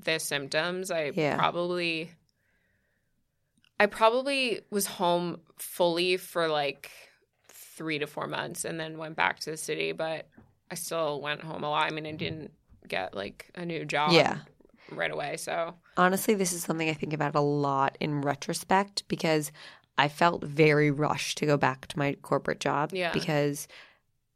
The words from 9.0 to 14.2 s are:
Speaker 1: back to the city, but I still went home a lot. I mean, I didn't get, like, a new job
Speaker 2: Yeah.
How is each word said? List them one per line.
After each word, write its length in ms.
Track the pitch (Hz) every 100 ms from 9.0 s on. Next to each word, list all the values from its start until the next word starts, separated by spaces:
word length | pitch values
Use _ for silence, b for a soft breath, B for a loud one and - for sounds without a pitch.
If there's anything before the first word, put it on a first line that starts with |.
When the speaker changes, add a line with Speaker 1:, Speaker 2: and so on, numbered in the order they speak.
| 160 160
Speaker 1:
back 240 | - -
to 100 | -
the 60 | 156
city, 360 | - 156 160
but 360 | 165 160 156 - - - _ -
I 40 |
still 460 | 175 - 165 156 143
went 200 | 147 147
home 220 | 160 -
a 60 | 147
lot. 200 | 151 156
I 40 |
mean, 120 | 156 151
I 60 |
didn't 400 | 156 165 160 147 - _ - -
get, 280 | 90 92
like, 360 | - 101 - -
a 100 | -
new 200 | 175 165 151
job 260 | 143 151
Speaker 2:
Yeah. 260 | 165